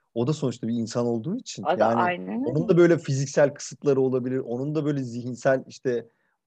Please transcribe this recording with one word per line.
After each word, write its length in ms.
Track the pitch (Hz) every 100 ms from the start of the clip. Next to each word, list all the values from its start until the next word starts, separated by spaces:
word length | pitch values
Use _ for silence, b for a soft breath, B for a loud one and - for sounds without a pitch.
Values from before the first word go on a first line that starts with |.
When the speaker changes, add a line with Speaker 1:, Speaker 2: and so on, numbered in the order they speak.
| _
Speaker 1:
o 140 | 117 123
da 60 |
sonuçta 340 | 156 131 117 113
bir 60 |
insan 320 | 117 110 123 120
olduğu 300 | 117 123 233
için 260 | - - 107
Speaker 2:
O 140 | 180
da 0 |
Speaker 1:
yani 160 | 113 117
Speaker 2:
aynen 480 | 180 180 185 220
Speaker 1:
onun 180 | 269 -
Speaker 2:
öyle. 60 | -
Speaker 1:
da 100 | 170
böyle 200 | 175 165
fiziksel 560 | - 135 139 - 143
kısıtları 480 | 139 - 139 143 135
olabilir. 360 | 131 127 127 131
Onun 380 | - 120 143 151
da 100 | 147
böyle 180 | 143
zihinsel 600 | 127 120 120 117 143 131 -
işte 420 | - 135 120 - _ _ _